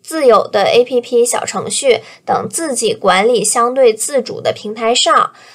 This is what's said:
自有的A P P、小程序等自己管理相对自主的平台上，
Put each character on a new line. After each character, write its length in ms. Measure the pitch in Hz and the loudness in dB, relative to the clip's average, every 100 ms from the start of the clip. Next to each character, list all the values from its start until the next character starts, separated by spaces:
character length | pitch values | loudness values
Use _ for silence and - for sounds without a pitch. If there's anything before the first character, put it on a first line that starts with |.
自 240 | - 320 269 | -10 0 4
有 220 | 208 - | 4 4
的 160 | 208 | 0
A 180 | 180 160 | 2 2
P 180 | 247 247 | 2 -2
P、 240 | 240 240 | 0 0
小 200 | 240 - | 0 -2
程 260 | - 233 - | -6 -8 -6
序 300 | - 277 220 - - - | -2 0 0 -2 -12 -4
等 220 | 190 143 | -4 -4
自 240 | - 320 | -6 -6
己 180 | 240 226 | -2 -4
管 360 | - 196 185 214 | 0 0 2 2
理 160 | 240 | 2
相 280 | 202 247 240 | 0 0 0
对 220 | 262 254 | 2 0
自 260 | 220 - 285 | 0 -4 -4
主 200 | - - | -4 -6
的 120 | - | -6
平 220 | - 208 | -6 -8
台 180 | 220 233 | -4 -2
上， 380 | 247 339 277 - - - | 0 2 0 0 -6 -20